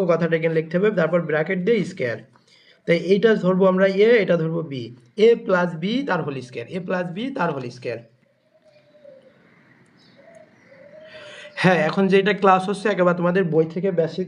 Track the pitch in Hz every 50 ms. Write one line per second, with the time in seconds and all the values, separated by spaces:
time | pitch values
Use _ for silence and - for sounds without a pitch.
0 | 190 170 170 156 170 160 165 160 165 165 160 160 156 160 170 180 202 220 208 175
1 | 160 160 180 175 160 151 151 151 156 175 190 185 175 214 233 208 160 - - -
2 | 131 120 113 110 - _ _ _ _ _ _ _ _ _ _ _ - - 170 165
3 | 165 175 202 202 196 226 214 180 175 180 185 180 190 190 185 185 196 196 190 196
4 | 214 226 247 220 185 - 175 160 160 160 165 165 151 135 135 127 113 117 - -
5 | _ _ - 214 214 233 233 233 - 214 185 175 180 175 160 156 180 202 233 269
6 | 285 277 185 160 139 143 135 131 123 - 127 120 117 120 156 180 175 180 185 180
7 | 180 170 160 202 240 277 277 269 - 170 143 135 123 120 - - - 123 117 123
8 | - _ _ _ _ _ _ _ _ _ _ _ _ _ 605 605 571 587 571 605
9 | 587 554 539 523 508 508 _ _ _ _ _ _ _ _ _ _ _ _ _ _
10 | _ _ _ _ - 659 679 622 622 _ _ _ _ 554 554 539 571 571 - -
11 | 622 622 622 622 605 - - - - 605 - - - - 180 160 151 160 160 196
12 | 196 185 190 196 190 214 196 196 202 190 185 185 185 202 202 196 - 214 202 175
13 | 180 180 170 175 170 175 175 196 185 160 151 160 160 160 - 185 180 196 180 165
14 | 160 156 - 185 185